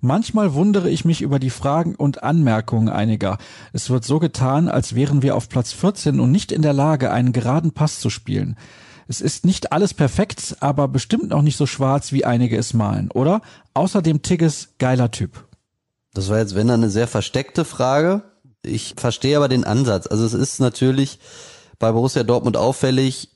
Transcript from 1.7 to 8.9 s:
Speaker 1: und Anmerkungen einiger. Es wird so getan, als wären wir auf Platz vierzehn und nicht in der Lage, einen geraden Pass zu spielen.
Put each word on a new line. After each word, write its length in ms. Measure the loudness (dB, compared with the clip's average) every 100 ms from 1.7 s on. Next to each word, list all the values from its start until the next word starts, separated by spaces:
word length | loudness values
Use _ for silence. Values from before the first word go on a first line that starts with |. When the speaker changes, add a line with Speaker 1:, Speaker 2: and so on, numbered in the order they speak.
| 0 -2
Speaker 1:
und 280 | -2 -2 -2
Anmerkungen 680 | 0 2 2 2 0 0 0
einiger. 480 | 0 -2 0 -2 -4 -10 -20 -12
Es 160 | -10 -2
wird 160 | -2
so 140 | 0 0
getan, 500 | 0 0 0 2 2
als 260 | 0 -2
wären 280 | -2 0 2
wir 120 | 2
auf 140 | 0 -2
Platz 240 | -4 -4
vierzehn 480 | -2 -2 0 -2 2
und 100 | 2
nicht 220 | 2 0
in 100 | 0
der 120 | 2
Lage, 360 | 2 2 2 0
einen 220 | 2 0
geraden 400 | 0 0 0 0
Pass 280 | 0 -2 -2
zu 100 | -6
spielen. 460 | -6 -6 -4 -4 -8 -14 -20 -20